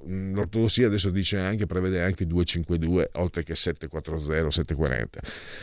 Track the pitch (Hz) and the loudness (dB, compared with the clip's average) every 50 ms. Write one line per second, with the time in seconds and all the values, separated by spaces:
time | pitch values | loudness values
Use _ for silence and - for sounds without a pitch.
0 | - 80 92 95 95 95 95 101 101 87 104 113 113 110 - 117 123 110 101 104 | -2 -6 -6 -4 -4 -2 -2 -2 -2 0 2 2 2 4 4 4 4 4 4 2
1 | 90 98 87 98 92 - 104 98 92 95 107 107 104 82 85 92 92 92 92 90 | 2 2 2 0 0 0 0 0 0 0 0 0 -2 0 0 0 0 0 2 2
2 | 87 95 92 - 92 82 85 87 87 - - 87 80 - 87 82 80 82 87 90 | 2 0 0 0 0 0 2 2 2 2 0 -2 0 0 0 2 2 2 2 2
3 | 80 - - - 90 87 - 85 80 - 80 - - - 73 - 82 76 - 80 | 2 0 0 -2 -2 -2 -2 -4 -4 -4 -2 -2 -2 -2 -2 -4 -6 -10 -8 -8
4 | 76 - 80 80 76 73 78 78 80 76 73 82 80 - 78 73 78 69 64 58 | -6 -4 -4 -4 -2 0 0 2 2 2 2 0 0 0 0 0 2 2 2 0
5 | 55 - - - - - - - - - - - | -2 -4 -8 -12 -12 -12 -12 -12 -14 -14 -14 -14